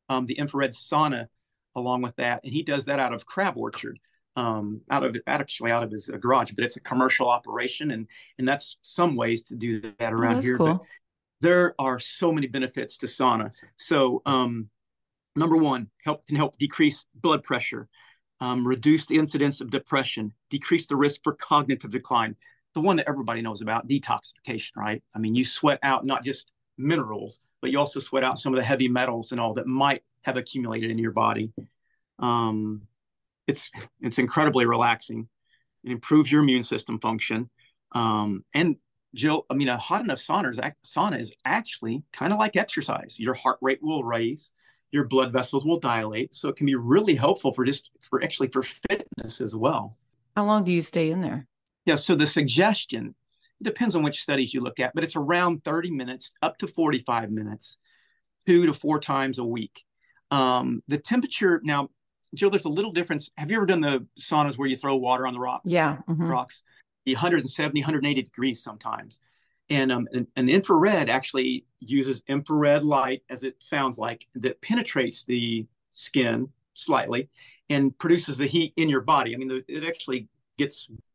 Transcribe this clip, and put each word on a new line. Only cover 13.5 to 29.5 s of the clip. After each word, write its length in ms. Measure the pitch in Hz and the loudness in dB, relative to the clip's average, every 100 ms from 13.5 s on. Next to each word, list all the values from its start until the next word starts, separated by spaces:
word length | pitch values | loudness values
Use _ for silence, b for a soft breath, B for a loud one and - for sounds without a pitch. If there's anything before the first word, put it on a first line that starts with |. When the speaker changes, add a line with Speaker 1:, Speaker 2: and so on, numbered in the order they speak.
| - b b | -8 b b
Speaker 1:
So, 440 | - 156 131 123 - | 0 4 4 2 0
um, 440 | 131 123 117 110 _ _ _ _ _ _ - | 0 0 -2 -8 _ _ _ _ _ _ -2
number 220 | 160 160 | 2 4
one, 320 | 151 127 104 _ | 2 0 -4 _
help, 220 | 156 151 - | -6 -6 -2
can 100 | 147 | -2
help 200 | 143 - | 0 0
decrease 480 | 143 - 151 147 - | -4 2 2 2 -12
blood 300 | 120 165 151 | -4 2 2
pressure, 460 | - 147 - 117 117 b b b _ - | 0 -4 -4 -8 -12 b b b _ -8
um, 260 | 127 123 123 | -4 -2 0
reduce 380 | 123 147 156 - | 2 4 4 4
the 120 | 156 | 2
incidence 440 | 156 147 143 139 | 2 2 0 0
of 100 | 131 | -4
depression, 600 | 135 - 139 131 - 107 - - | -6 -2 -2 0 -4 -6 -8 -8
decrease 380 | 139 - 165 160 | -6 2 0 2
the 80 | 143 | 2
risk 240 | 143 143 | 2 2
for 100 | - | -4
cognitive 580 | 147 - 147 131 131 120 | -4 2 2 2 -2 -4
decline. 440 | 120 - 123 110 107 b b b | -8 -2 0 0 -4 b b b
The 80 | 156 | -2
one 160 | 175 175 | 2 2
that 100 | 147 | 0
everybody 340 | 139 120 113 | -2 -4 -4
knows 200 | 113 104 | -4 -6
about, 260 | 110 113 123 | -4 -4 0
detoxification, 840 | 139 - 113 - - - 113 - - | -2 -2 -6 -6 -18 -10 -8 -8 -8
right? 260 | 104 107 _ 113 | -6 -6 _ -6
I 40 | |
mean, 160 | 110 120 | -2 0
you 100 | 127 | 0
sweat 340 | - 147 139 | 0 2 2
out 240 | 139 131 135 | 2 0 0
not 200 | 127 123 | -4 -4
just 260 | 135 - _ _ - | -8 -10 _ _ -6
minerals, 640 | 135 165 113 107 110 - _ _ | 0 0 0 -6 -10 -14 _ _
but 100 | 127 | -2
you 80 | 139 | 0
also 220 | 147 139 | 0 -2
sweat 240 | - 131 131 | -4 0 0
out 120 | - | -2
some 160 | 143 | 0
of 60 | 131 | 0
the 60 | 117 | 2
heavy 240 | 139 127 | 2 2
metals 420 | 123 127 117 113 | 2 0 -2 -6
and 80 | 123 | -4
all 140 | 117 | -2